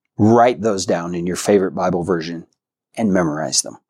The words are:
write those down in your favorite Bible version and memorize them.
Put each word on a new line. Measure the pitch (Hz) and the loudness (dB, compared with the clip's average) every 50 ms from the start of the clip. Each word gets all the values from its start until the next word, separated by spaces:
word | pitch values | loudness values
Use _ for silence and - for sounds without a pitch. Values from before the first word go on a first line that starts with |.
| _ _ _ - | _ _ _ 2
write | 101 107 117 117 117 127 120 - | 4 4 6 6 6 4 4 2
those | 101 113 101 95 87 | 0 -2 -2 -2 -2
down | 104 98 85 85 85 90 | -2 -2 -2 -4 -6 -6
in | 87 85 | -6 -4
your | 90 87 | -4 -6
favorite | - - - 104 98 95 92 76 | -4 0 2 2 2 2 0 -2
Bible | 92 90 90 90 87 85 | -4 -2 -2 -2 -2 -2
version | 82 92 82 80 85 85 82 - - _ _ _ _ _ _ _ _ _ | -2 -2 -2 -4 -6 -10 -12 -12 -16 _ _ _ _ _ _ _ _ _
and | - 113 104 92 | -4 -2 0 0
memorize | 92 87 151 147 156 76 67 - - - | 0 0 0 -2 -4 -6 -4 -4 -4 -6
them. | 62 - - _ _ | -6 -10 -18 _ _